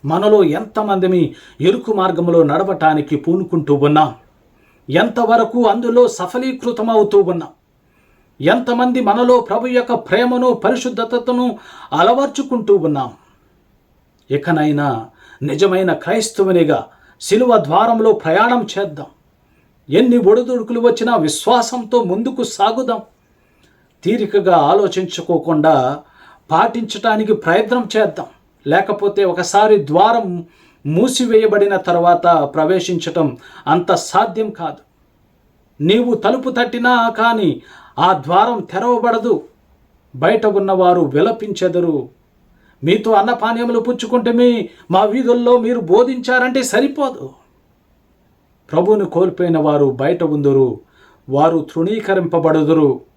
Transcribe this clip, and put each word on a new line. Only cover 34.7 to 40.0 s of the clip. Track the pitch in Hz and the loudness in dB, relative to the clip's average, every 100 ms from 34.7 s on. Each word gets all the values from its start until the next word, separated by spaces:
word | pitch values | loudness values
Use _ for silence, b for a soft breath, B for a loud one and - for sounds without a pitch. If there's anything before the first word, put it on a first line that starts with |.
| - _ _ _ _ _ _ _ _ _ _ | -12 _ _ _ _ _ _ _ _ _ _
నీవు | 151 220 240 | 0 2 0
తలుపు | 220 208 262 262 | 0 0 -2 -4
తట్టినా | 240 240 240 247 247 233 | -4 -4 0 0 2 0
కానీ | 226 233 233 180 123 B B B - | 0 0 2 -2 -2 B B B 0
ఆ | 175 | 0
ద్వారం | 160 139 190 226 226 175 | 0 0 2 2 -2 -6
తెరవబడదు. | 180 233 233 240 220 226 190 - _ _ _ _ _ | -4 0 0 0 -2 0 -2 -4 _ _ _ _ _